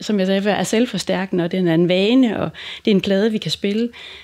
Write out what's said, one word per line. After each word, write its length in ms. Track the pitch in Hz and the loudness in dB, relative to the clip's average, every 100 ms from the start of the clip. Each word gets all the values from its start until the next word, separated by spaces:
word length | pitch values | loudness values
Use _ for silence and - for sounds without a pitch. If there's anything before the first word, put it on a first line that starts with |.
som 180 | - 208 | -4 0
jeg 80 | 185 | 2
sagde 140 | 196 | 0
før, 120 | 208 | 0
er 100 | 185 | 0
selvforstærkende, 800 | 180 220 247 175 - 180 190 180 | 0 0 0 -4 -4 -4 -2 -2
og 80 | 170 | -2
den 160 | 185 175 | 0 2
er 60 | |
en 160 | 160 175 | 4 4
vane, 500 | 180 202 254 240 - | 2 4 4 4 0
og 100 | - - - - - | -6 -8 -16 -6 2
det 60 | |
er 40 | 196 | 2
en 60 | |
plade, 300 | 202 190 220 | 2 0 0
vi 60 | 214 | 0
kan 140 | 160 | -4
spille. 380 | - 202 214 233 - - - | -4 -4 -2 -4 -6 -20 -20